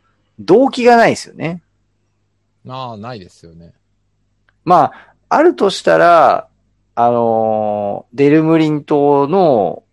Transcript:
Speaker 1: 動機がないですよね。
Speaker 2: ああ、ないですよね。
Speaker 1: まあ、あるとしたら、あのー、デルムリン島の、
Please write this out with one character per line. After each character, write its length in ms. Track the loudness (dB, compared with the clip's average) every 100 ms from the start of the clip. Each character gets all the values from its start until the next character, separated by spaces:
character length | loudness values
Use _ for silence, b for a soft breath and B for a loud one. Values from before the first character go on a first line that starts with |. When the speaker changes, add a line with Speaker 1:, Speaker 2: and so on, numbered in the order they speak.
| _ _ _ -12
Speaker 1:
動 320 | 0 2 2
機 140 | 0 2
が 120 | 4
な 80 | 2
い 60 |
で 40 | 0
す 120 | -8
よ 60 | -12
ね。 260 | -10 -10 -18 _ _ _ _ _ _ _ _ _ -18
Speaker 2:
あ 260 | -14 -14
あ、 40 | -14
な 160 | -16
い 60 | -16
で 100 | -20
す 160 | _ -20
よ 80 |
ね。 200 | -20 -20 _ _ _ _ _ _ _ _ _
Speaker 1:
ま 220 | 0 2 0
あ、 300 | -4 _ _ _
あ 140 | 0
る 120 | 0 0
と 140 | -2
し 140 | -2
た 160 | 0 2
ら、 480 | 4 4 4 0 -6 _ _ _ _ -2
あ 140 | -2
の 1000 | 0 -2 -2 -2 -4 -4 -6 -6 -10 -12
ー、 40 | -2
デ 120 | 2
ル 120 | 2
ム 140 | 2 0
リ 120 | 0
ン 140 | -4
島 440 | -4 0 2 0 0
の、 560 | 0 0 0 -2 -6 -18